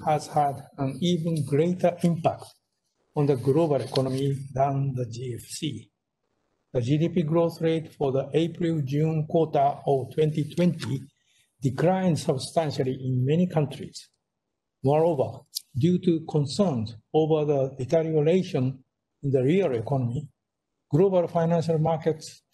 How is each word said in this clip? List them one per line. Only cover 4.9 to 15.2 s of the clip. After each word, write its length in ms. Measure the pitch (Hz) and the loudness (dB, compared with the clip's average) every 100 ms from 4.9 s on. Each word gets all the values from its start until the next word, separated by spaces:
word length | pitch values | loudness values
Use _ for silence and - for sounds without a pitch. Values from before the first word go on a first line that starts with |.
the 100 | 123 | -4
G 300 | 117 113 127 | -6 -8 -8
F 60 | 110 | -10
C. 500 | - - 156 107 - _ _ _ _ _ _ _ _ | -12 -8 -8 -8 -14 _ _ _ _ _ _ _ _
The 80 | 131 | -4
G 180 | 117 151 | 0 2
D 120 | 170 | 2
P 140 | 175 | 0
growth 360 | 151 170 170 165 | 2 2 2 0
rate 340 | 165 160 160 | 0 0 -4
for 200 | - 139 | -4 -2
the 160 | 135 135 | 0 0
April-June 920 | 151 165 170 165 160 127 143 160 156 151 | 0 0 -2 -2 -2 -2 0 0 0 0
quarter 480 | 165 156 147 139 139 | 0 2 2 2 0
of 280 | 143 135 117 | 0 -2 -2
twenty 320 | - 156 151 147 | 0 0 0 -2
twenty 460 | - 175 - 117 135 - _ _ _ _ _ | 0 0 0 -4 -6 -8 _ _ _ _ _
declined 580 | 135 135 165 185 185 151 | -4 0 2 2 2 0
substantially 800 | - 131 - 170 151 - 131 - | -2 -4 -2 -2 -2 -2 -4 -4
in 220 | 131 127 | -2 0
many 220 | 131 165 180 | 2 2 2
countries. 600 | 156 127 - - - - _ _ _ _ _ _ _ | 0 -2 -4 -14 -16 -20 _ _ _ _ _ _ _
Moreover, 600 | 131 151 170 139 | 0 2 2 0